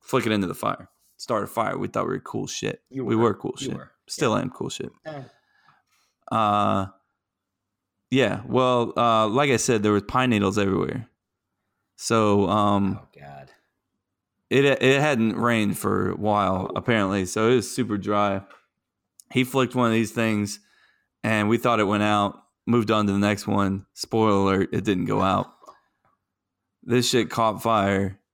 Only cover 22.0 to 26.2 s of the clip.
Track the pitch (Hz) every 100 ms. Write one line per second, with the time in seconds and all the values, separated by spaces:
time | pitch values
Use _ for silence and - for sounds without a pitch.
22 | 104 104 101 - _ _ - 120 110 110
23 | 104 98 101 104 - 104 98 98 - -
24 | - 113 110 98 98 95 95 - 101 95
25 | 101 104 95 98 95 _ - - _ _
26 | _ _